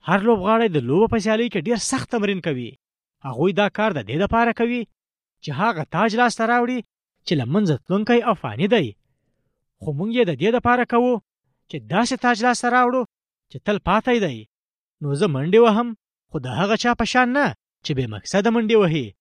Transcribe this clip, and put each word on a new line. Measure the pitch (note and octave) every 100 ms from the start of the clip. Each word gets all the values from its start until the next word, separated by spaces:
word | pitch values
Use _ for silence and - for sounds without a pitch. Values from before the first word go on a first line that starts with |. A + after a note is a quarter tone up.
| -
هر | F#3+ G#3+
لوبغاړی | A3 F#3 A3+ A#3
د | D3+ A#2+
لوبو | D#3+ A3+
په | A3+ G3
سیالۍ | A3 A#3+
کې | G3 D#3+
ډیر | A#3 -
سخت | C4 - A#3
تمرین | G3+ F#3+
کوي. | E3 C3 A#2 - _ _ _ _
هغوی | C#3 A#2+ F3+
دا | F3+ G3+
کار | - G#3+
د | D3+ G2+
دې | C#3+
دپاره | G3 A3+ A#3 A3
کوي | A#3 A#3+ G#3+ _ _ _ _ _
چې | - C3+
هغه | G#3+ E3+ D3+ D#3+
تاج | A3 A3
لاسته | B3 - A3+
راوړي | A#3+ A#3+ B3+ - _ _ _ -
چې | C#3
له | A#2+
منځه | F#3 G3 C3+ -
تلونکی | F#3+ G#3+ A#3+
او | A#3 F#3+
فاني | B2 A2 F#3+
دی. | A3+ B2 - _ _ _ _ _ _ _ _
خو | -
موږ | C#3 G#3 A#3+
یې | G3+
د | C3+
دې | F#3 A#3+
دپاره | A#3+ B3 A#3+
کوو | A#3+ B3 A#3 _ _ _ _ _
چې | D3+ G#2+
داسې | F#3 A#3+ B3+
تاج | B3 A#3
لاسته | B3 A#3+ A#3+ B3
راوړو | B3 B3+ A#3+ _ _ _ _
چې | - -
تل | G#3
پاتی | - G#3 B3+ A#3+
دی. | F#3 A#2 G#2+ _ _ _ _ _
نو | D3
زه | C#3+ F#3+
منډې | C3+ D3+ G#3+
وهم، | A#3 G#3 A#3+ A3 _ _ _
خو | D#3+
د | B2+
هغه | A#2+ G3 A3
چا | A#3+
په | A#3+ A3+
شان | B3+ B3
نه | C4+ B3 A#2 _ _ -
چې |
بې | C3+ B2
مقصده | G2+ - F#3+ G#3
منډې | A3+ G#3+ A3+
وهي. | F3+ D#3 A2 _